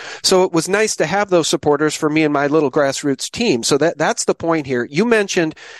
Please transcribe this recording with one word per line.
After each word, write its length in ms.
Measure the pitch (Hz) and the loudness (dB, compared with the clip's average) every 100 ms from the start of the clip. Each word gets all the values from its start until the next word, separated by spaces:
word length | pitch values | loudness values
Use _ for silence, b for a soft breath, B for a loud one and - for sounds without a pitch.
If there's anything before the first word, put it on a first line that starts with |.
| B B | B B
So 220 | - 185 | 0 2
it 80 | 185 | 2
was 140 | 165 175 | 0 0
nice 300 | 202 214 - | 0 0 -2
to 80 | |
have 240 | 156 196 196 | -2 -2 2
those 180 | 175 143 | 0 2
supporters 480 | 165 147 143 151 | 0 0 2 0
for 140 | - 156 | 0 0
me 140 | 156 | 2
and 100 | 151 | 2
my 140 | 143 143 | 2 2
little 240 | 156 139 | 2 2
grassroots 600 | 151 139 - 143 135 - | 2 0 0 -4 -4 -6
team. 340 | - 233 123 | -2 0 0
So 120 | - 143 | 0 2
that, 220 | 160 - | 0 0
that's 260 | 175 233 | -2 -2
the 100 | - | -2
point 320 | 170 165 160 135 | -2 -2 -2 -2
here. 220 | 123 120 | -4 -2
You 140 | 147 | -2
mentioned 520 | 240 220 202 185 156 B B B | 2 2 0 -2 -2 B B B